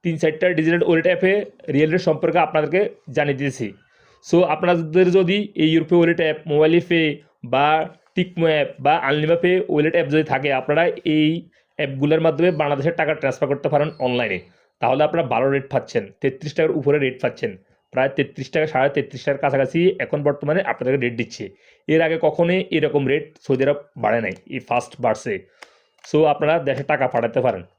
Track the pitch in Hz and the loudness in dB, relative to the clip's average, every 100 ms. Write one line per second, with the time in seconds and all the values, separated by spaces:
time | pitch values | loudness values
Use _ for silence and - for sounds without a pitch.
0 | 175 160 160 156 180 165 160 175 175 165 | -4 -2 -2 0 0 2 2 2 2 2
1 | 175 175 185 202 - _ - 135 156 175 | 2 2 2 0 -2 _ -4 0 2 2
2 | 175 147 165 160 156 160 151 175 202 - | 0 0 0 0 0 0 0 0 -2 -6
3 | - 139 147 135 139 - 110 95 _ _ | -8 -2 -2 -2 -4 -4 -10 -10 _ _
4 | _ _ - 170 175 156 180 170 160 165 | _ _ 0 2 2 2 0 0 0 2
5 | 185 185 180 202 202 - 156 165 160 175 | 4 4 2 0 -4 0 2 2 4 4
6 | 170 170 160 151 - 147 156 170 170 170 | 4 2 0 -2 -2 2 4 4 2 0
7 | 160 151 _ _ 120 131 147 156 160 - | 0 -2 _ _ -4 0 2 2 -2 -10
8 | _ - 180 175 165 151 139 - 135 160 | _ -4 -4 0 0 2 -2 -2 0 2
9 | 135 151 151 170 180 185 - 151 147 165 | 0 0 2 2 2 0 0 0 2 0
10 | 151 151 151 135 143 131 131 147 170 - | 2 0 0 -2 0 -2 0 2 2 0
11 | - 156 151 165 - _ _ - 139 135 | -2 2 2 0 -8 _ _ -6 -6 -2
12 | 147 160 160 147 180 156 147 143 147 170 | 0 2 2 2 0 2 -2 0 -2 -2
13 | 156 151 135 127 139 139 147 143 151 - | -2 -2 -2 -2 -2 -2 0 0 0 -2
14 | 127 123 113 92 - _ _ _ 120 135 | -2 -2 -2 -4 -8 _ _ _ -2 2
15 | 151 165 139 117 135 139 135 139 - 120 | 2 0 -2 0 2 0 -2 -6 -4 -6
16 | 101 _ 135 131 147 156 160 160 139 147 | -6 _ -4 -4 -8 -2 0 0 0 0
17 | 135 127 127 - 113 92 _ _ _ 127 | 0 -2 -6 -4 -8 -8 _ _ _ -2
18 | 135 - - - 135 160 156 151 139 143 | -2 0 -4 -4 -6 -4 -2 0 0 0
19 | 131 131 - 135 143 135 127 170 180 185 | -6 -6 -4 -2 0 0 0 2 0 0
20 | 123 151 143 143 147 165 - - 123 135 | -4 -2 -2 -2 -2 -2 -2 -4 -2 -2
21 | 123 117 117 - 104 _ _ _ - 160 | -2 -4 -8 -10 -16 _ _ _ -2 0
22 | 160 165 160 151 170 185 - 156 151 143 | 2 0 -2 0 0 0 -2 -2 0 0
23 | 135 147 151 _ - 127 135 143 - - | 0 -2 -4 _ -4 0 2 0 -6 -6
24 | 104 117 104 95 - 135 - 123 - - | -2 -2 -4 -10 -12 -14 -4 -4 -4 -4
25 | 117 110 123 98 - _ - _ _ _ | -2 -2 -4 -8 -10 _ -20 _ _ _
26 | - 151 156 147 151 170 139 127 139 147 | -2 2 2 2 0 0 0 -4 -2 0
27 | 131 120 117 135 127 98 87 | 0 0 -2 0 0 -2 -10